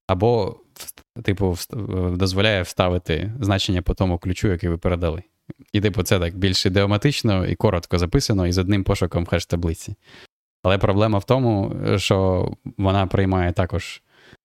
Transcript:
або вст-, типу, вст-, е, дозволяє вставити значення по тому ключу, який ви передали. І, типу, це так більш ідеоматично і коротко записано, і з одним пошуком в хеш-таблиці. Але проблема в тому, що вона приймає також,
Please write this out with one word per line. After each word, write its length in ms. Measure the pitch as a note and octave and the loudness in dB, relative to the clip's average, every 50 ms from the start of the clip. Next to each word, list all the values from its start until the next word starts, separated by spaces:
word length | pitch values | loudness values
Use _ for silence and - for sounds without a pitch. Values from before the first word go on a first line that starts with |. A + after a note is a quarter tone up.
| _ | _
або 520 | - F#2+ F2+ G#2 A#2 A#2+ A2+ F#2+ D#2 D2+ - _ _ _ | -4 -2 0 2 2 2 0 -2 -4 -6 -12 _ _ _
вст-, 480 | - - - - - _ _ _ A#2 A#2 | -18 -18 -18 -18 -20 _ _ _ -6 -4
типу, 280 | - G2 F#2+ G2+ F#2 | -4 -2 0 0 0
вст-, 600 | F2 - - - - A2 G#2 G#2+ G2+ F#2 F2+ F2+ F2+ | 0 -2 -6 -10 -10 -8 -8 -6 -4 -2 -2 -2 0
е, 40 | |
дозволяє 440 | F2+ F#2+ F#2+ F#2 F#2+ G2+ A2 G#2 F#2+ | 0 -2 0 0 0 0 2 0 0
вставити 720 | F2 - - - F#2+ F2+ F2+ F2+ - - E2 D#2 F2 G#2+ A2+ C#3 | -2 -4 -2 0 0 2 0 0 0 -2 -2 -2 -2 -6 -6 -4
значення 400 | G#2 G2 G2 F#2+ - - F#2+ F2+ | -2 0 0 0 0 0 -2 0
по 120 | F2 - F2+ | 0 -2 0
тому 240 | - G2 F#2 F2 | 0 0 0 0
ключу, 300 | E2+ - F#2+ F2+ - - | -2 -2 -4 -4 -2 0
який 220 | G#2+ F2+ E2 - F2 | -2 0 0 -2 -2
ви 80 | E2 | -4
передали. 460 | E2 - F#2 F2 E2+ F2 E2 D#2 E2+ - _ _ _ _ - - - - _ - | -2 0 -2 0 0 -2 -2 -4 -6 -10 _ _ _ _ -20 -18 -18 -12 _ -2
І, 80 | G#2 | 0
типу, 220 | F#2+ G#2+ F2+ - F2+ | 0 2 0 0 0
це 160 | - G#2 F#2 | 0 0 0
так 180 | F2 E2+ F2 | 0 -2 -2
більш 280 | F#2 F#2 F#2+ F2+ - - | 0 0 0 0 2 0
ідеоматично 800 | G2 F2+ G2+ G2 G2 G#2 G#2 - D3 C#3+ - - A2+ G2 F#2 F2+ | 2 2 2 2 2 0 2 2 0 -2 0 0 2 2 2 0
і 100 | F#2 F#2 | 0 -2
коротко 420 | - - A2 F#2 E2+ - - - | 0 0 0 0 0 -2 -2 0
записано, 500 | F2 F2 E2+ - C#3 - - A2 F#2+ F2+ | 0 0 2 0 0 0 2 0 2 2
і 40 | F2 | 2
з 60 | F2+ | 2
одним 260 | F#2+ F2+ F2+ G#2 G2 F#2 | 0 2 2 0 0 2
пошуком 400 | - G2 - F#2+ F2 - F2 E2+ | 0 0 0 -2 -2 0 -2 -2
в 40 | |
хеш-таблиці. 680 | - - E2+ - - - F2 F2 E2+ E2 - - - G#2 - _ - - - - _ _ _ _ _ _ _ - | 0 -2 -2 -2 -2 -4 -2 0 -2 -4 -4 -8 -12 -14 -14 _ -20 -20 -20 -20 _ _ _ _ _ _ _ 0
Але 140 | F2+ G2 | 2 2
проблема 400 | G2 F2 - F#2+ G2+ G#2+ A2 G#2 | 2 2 2 4 4 2 2 2
в 60 | G2 - | 0 2
тому, 520 | - B2 C3+ C3 A#2 A2 G2 F#2+ - - F2+ G2 G#2+ G#2+ | 2 2 2 4 2 2 2 0 -2 -4 -4 -2 0 0
що 500 | F#2+ - - G#2 F#2+ F#2+ F#2+ F#2 F#2 G2 - - - _ - - | 0 2 2 2 2 4 2 2 2 0 -2 -4 -8 _ -12 -4
вона 300 | - G2 F#2+ F#2+ G2+ F#2+ | 0 2 2 2 2 0
приймає 440 | F2+ - G2+ F#2+ F#2+ F#2+ F#2 F2 F2+ F2 | 2 2 2 2 2 2 2 0 0 0
також, 480 | - F#2 F2 - E2+ - - - - _ _ _ _ - - - _ | 0 -2 -2 -2 -6 -6 -8 -14 -18 _ _ _ _ -20 -20 -20 _